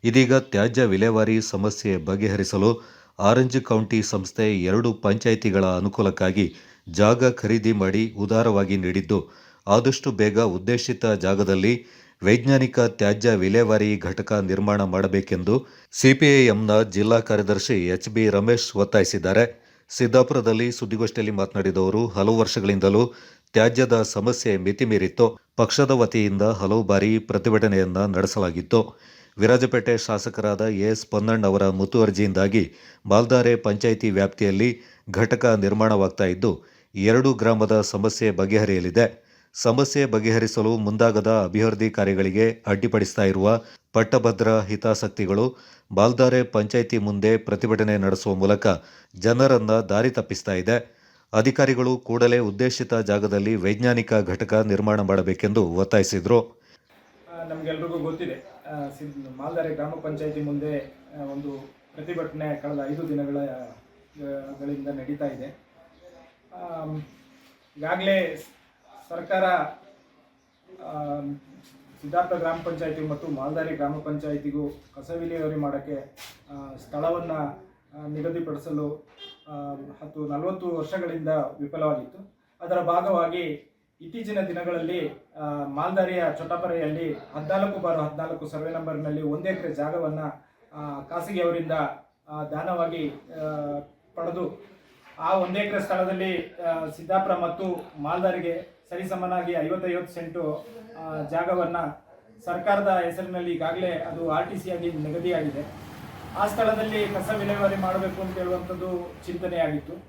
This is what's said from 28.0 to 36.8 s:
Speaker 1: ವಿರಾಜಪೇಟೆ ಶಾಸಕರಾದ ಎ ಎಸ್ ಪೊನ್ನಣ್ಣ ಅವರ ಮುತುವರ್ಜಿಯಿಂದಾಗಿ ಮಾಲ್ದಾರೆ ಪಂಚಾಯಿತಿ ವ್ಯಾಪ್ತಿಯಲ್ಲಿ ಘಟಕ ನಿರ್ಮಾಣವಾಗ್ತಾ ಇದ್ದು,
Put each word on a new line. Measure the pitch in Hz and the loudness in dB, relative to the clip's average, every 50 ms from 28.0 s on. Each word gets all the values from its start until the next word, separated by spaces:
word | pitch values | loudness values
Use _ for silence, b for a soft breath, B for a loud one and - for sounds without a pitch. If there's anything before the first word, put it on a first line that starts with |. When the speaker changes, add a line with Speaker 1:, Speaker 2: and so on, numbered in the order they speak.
| 101 101 95 90 98 98 - 107 98 87 80 87 85 - - 113 107 - b b b b b b b b b 101 | 0 0 2 0 0 0 0 0 -2 -2 -2 -4 -2 2 2 2 2 0 b b b b b b b b b 2
Speaker 1:
ವಿರಾಜಪೇಟೆ | 101 110 123 123 127 120 - 123 - 120 120 110 | 4 6 6 6 4 2 0 0 0 0 0 0
ಶಾಸಕರಾದ | - - 110 101 - 117 101 - 104 107 101 98 | 0 -2 -4 -4 -4 -6 -8 -4 -2 -2 0 0
ಎ | 107 110 107 95 | 0 -2 0 0
ಎಸ್ | 98 107 110 110 - _ | 0 0 0 -2 -4 _
ಪೊನ್ನಣ್ಣ | - 104 104 110 113 113 107 | -2 -2 0 2 0 2 2
ಅವರ | 98 95 98 98 98 | 2 4 4 4 2
ಮುತುವರ್ಜಿಯಿಂದಾಗಿ | 92 92 98 95 - 120 110 104 95 92 104 101 95 95 98 98 95 113 87 69 B B B B B B B | 2 0 -2 0 4 4 4 4 4 2 0 2 2 2 0 2 2 2 0 0 B B B B B B B
ಮಾಲ್ದಾರೆ | 107 101 107 120 120 127 123 120 120 120 | 4 4 4 6 6 4 4 6 4 2
ಪಂಚಾಯಿತಿ | 117 - 110 101 104 - 117 110 113 - 110 | 2 2 -2 -2 0 2 0 0 2 0 0
ವ್ಯಾಪ್ತಿಯಲ್ಲಿ | 98 98 98 95 - - 107 101 95 98 113 123 117 B B B B B B B | 2 2 2 0 0 0 0 0 2 2 2 0 0 B B B B B B B
ಘಟಕ | 98 92 117 113 120 - - | 0 0 2 2 2 2 4
ನಿರ್ಮಾಣವಾಗ್ತಾ | 123 113 107 98 98 104 107 107 110 107 101 95 92 - - 101 | 4 4 4 2 2 2 4 4 4 4 4 2 0 0 0 0
ಇದ್ದು, | 92 90 92 98 113 87 - b b b b | 0 0 0 0 0 0 -2 b b b b